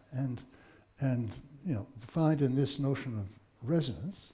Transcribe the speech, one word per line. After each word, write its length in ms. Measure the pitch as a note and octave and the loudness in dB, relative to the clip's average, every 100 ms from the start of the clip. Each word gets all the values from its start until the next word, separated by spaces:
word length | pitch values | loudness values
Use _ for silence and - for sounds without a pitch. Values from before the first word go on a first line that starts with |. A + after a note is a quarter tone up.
| - | -10
and, 280 | C3 C3+ A#2+ - - - - _ - | -4 -4 -4 -12 -20 -20 -20 _ -2
and, 320 | C3+ B2 A2 - - - F#3+ | 0 0 -2 -8 -16 -8 -4
you 80 | |
know, 120 | A2+ - - | -2 -4 -12
find 400 | - E3+ D#3 D3 | -6 2 4 6
in 140 | C3+ | 4
this 240 | C3 C#3 - | 4 2 0
notion 400 | C#3 C#3 B2+ G#2+ | 0 0 -2 -4
of 100 | G2 - _ _ A#2 | -6 -10 _ _ 0
resonance 640 | E3 C#3 D#2+ C#3+ - - | 0 0 -4 -8 -10 -16